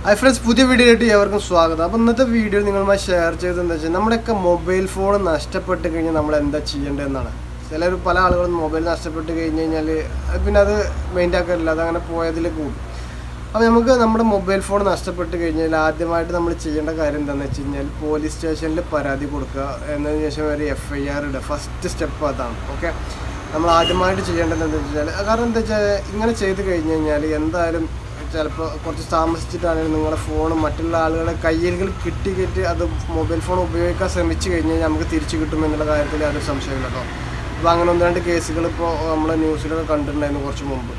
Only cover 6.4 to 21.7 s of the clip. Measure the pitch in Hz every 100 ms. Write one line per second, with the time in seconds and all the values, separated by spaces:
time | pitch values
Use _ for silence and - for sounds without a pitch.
6.4 | 143 151 147 143 139 139 139 135 120 -
7.4 | - - - 156 175 180 180 175 185 180
8.4 | 175 170 156 160 165 160 170 156 160 165
9.4 | 160 156 160 160 156 156 156 - - 180
10.4 | 190 202 202 214 185 - - 180 175 180
11.4 | 170 175 160 160 165 170 170 165 165 170
12.4 | 165 160 143 120 - - - - - -
13.4 | - 220 226 233 233 247 226 220 226 202
14.4 | 185 196 190 202 196 170 - 175 170 175
15.4 | 170 156 160 160 156 156 170 170 165 175
16.4 | 170 165 160 151 151 160 151 147 143 139
17.4 | 139 - 139 139 143 - 151 151 156 -
18.4 | 160 156 160 160 170 151 139 135 143 143
19.4 | 127 135 139 123 143 147 147 151 151 151
20.4 | 151 147 147 135 - 143 139 143 147 131
21.4 | - 147 -